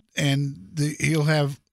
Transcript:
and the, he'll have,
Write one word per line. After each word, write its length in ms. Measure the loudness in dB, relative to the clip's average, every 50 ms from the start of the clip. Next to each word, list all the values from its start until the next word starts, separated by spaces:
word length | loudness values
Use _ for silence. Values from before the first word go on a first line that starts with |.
| _ _ -6
and 540 | -2 0 0 2 0 0 -4 -6 -10 -16 -12 -4
the, 220 | -2 -2 -2 -2 -2
he'll 240 | 0 0 2 2 2
have, 340 | 2 2 2 2 0 -2 -8 _ _